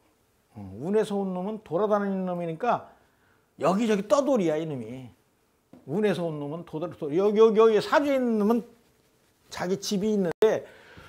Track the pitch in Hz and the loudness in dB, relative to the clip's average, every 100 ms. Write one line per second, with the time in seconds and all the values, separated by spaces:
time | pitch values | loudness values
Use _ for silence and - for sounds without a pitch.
0 | _ _ _ _ _ 113 98 98 151 208 | _ _ _ _ _ -18 -16 -10 -4 -2
1 | 208 202 190 180 190 220 - 160 208 208 | -2 -4 -4 -6 -8 -10 -6 -2 0 0
2 | 202 190 185 175 170 160 240 180 - - | 0 -4 -4 -6 -6 -6 -2 -2 -4 -20
3 | _ _ _ _ _ - 147 190 233 208 | _ _ _ _ _ -4 0 0 0 0
4 | 208 294 277 262 170 151 165 139 110 131 | 2 2 2 2 2 -2 -4 -8 -10 -14
5 | 123 _ _ _ _ _ _ - - 170 | -16 _ _ _ _ _ _ -20 -8 -2
6 | 214 175 170 151 143 165 170 156 170 143 | -2 -2 -4 -6 -8 -10 -10 -8 -8 -8
7 | 151 156 202 214 226 208 226 208 - 311 | -4 0 2 6 6 8 6 6 4 2
8 | 285 269 247 220 208 233 233 - _ _ | 4 0 2 2 2 2 -2 -16 _ _
9 | _ _ _ _ - - 180 190 - 208 | _ _ _ _ -16 -8 -4 -4 -4 -2
10 | 214 214 180 - 220 170 - - - - | 0 0 -2 2 2 2 -6 -20 -20 -20